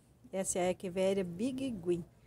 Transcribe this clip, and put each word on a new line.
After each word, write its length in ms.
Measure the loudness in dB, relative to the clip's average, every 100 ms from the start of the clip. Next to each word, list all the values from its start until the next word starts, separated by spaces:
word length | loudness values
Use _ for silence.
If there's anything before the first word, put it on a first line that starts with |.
| _ -20 -6
Essa 280 | -4 -2 2
é 80 | 2
a 40 |
Echeveria 520 | 0 -2 2 4 2
Big 480 | 0 -2 -2 -2 -4
Green. 320 | -2 0 -2 -2 -16